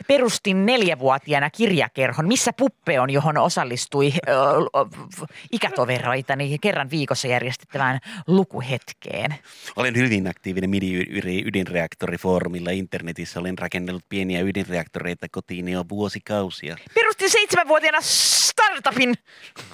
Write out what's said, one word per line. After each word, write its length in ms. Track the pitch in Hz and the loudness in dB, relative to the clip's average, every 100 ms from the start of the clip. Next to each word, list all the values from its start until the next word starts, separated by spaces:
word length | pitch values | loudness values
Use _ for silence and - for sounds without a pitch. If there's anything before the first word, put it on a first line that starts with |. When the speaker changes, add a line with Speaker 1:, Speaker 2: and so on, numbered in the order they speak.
| - | 2
Speaker 1:
Perustin 600 | 277 233 - 208 190 202 | 4 4 0 0 2 2
neljävuotiaana 840 | 254 180 139 135 135 - 143 147 | 2 2 2 2 2 2 0 0
kirjakerhon. 800 | - 226 160 110 - 127 131 165 | 0 2 2 0 0 0 0 0
Missä 240 | 247 240 | 2 0
Puppe 480 | - 262 - - 151 | 2 0 0 0 2
on, 100 | 131 | 2
johon 280 | 139 151 151 | 2 2 4
osallistui, 760 | 170 175 131 120 - 139 143 147 - | 2 2 -2 -4 -2 2 2 2 2
ö, 40 | |
ö, 540 | 135 139 135 - 139 - - 120 - 156 - - | 4 4 4 2 0 -2 -4 -16 -14 -16 -16 -6
ikätoveroitani 1080 | 233 196 381 120 123 123 131 135 135 143 147 | -4 -2 0 0 0 0 -2 -2 -2 -2 0
kerran 300 | 208 151 135 | 0 0 -2
viikossa 380 | 160 131 127 127 | -2 -2 -2 0
järjestettävään 680 | 123 120 - - 135 131 131 214 214 156 | 0 -2 -8 -8 -2 0 0 -6 -10 2
lukuhetkeen? 1080 | 190 185 147 127 123 - - - - 151 147 - - - - | 2 2 -2 -6 -6 -8 -16 -10 -6 -6 -6 -14 -20 -10 -2
Speaker 2:
Olen 200 | 127 120 | 0 4
hyvin 320 | 127 101 92 | 4 2 0
aktiivinen 420 | - 95 92 95 | -4 -6 -2 0
midi-, 360 | 98 92 90 - | 0 0 -2 -2
yri-, 320 | 98 92 92 107 | -4 -4 -4 -2
ydinreaktorifoorumilla 1200 | 98 90 87 82 - 87 87 95 90 85 90 87 | -2 -2 -2 -4 -4 -6 -4 0 0 0 -6 -4
internetissä. 720 | 92 92 90 82 85 82 - | -4 -6 -8 -8 -10 -10 -8
Olen 180 | 90 92 | -6 -6
rakennellut 460 | 90 92 90 90 - | -6 -6 -6 -10 -6
pieniä 320 | 98 92 90 | -4 -2 -2
ydinreaktoreita 840 | 98 98 90 87 - 90 87 87 87 | -2 -2 -2 -4 -6 -8 -8 -8 -10
kotiin 380 | 92 - 90 90 | -12 -10 -8 -4
jo 160 | 90 87 | -4 -4
vuosikausia. 840 | 101 101 101 - 104 95 - 76 85 - | -4 -4 -6 -4 -4 -4 -8 -12 -12 -4
Speaker 1:
Perustin 360 | 440 440 - 381 | 0 0 0 2
seitsemänvuotiaana 680 | 427 415 349 294 311 311 311 | 2 2 2 4 4 4 2
startupin. 1120 | - - - - - - 427 302 269 240 247 240 _ - - - - | 2 2 2 4 2 4 2 2 -2 2 2 0 _ -20 -20 -20 -20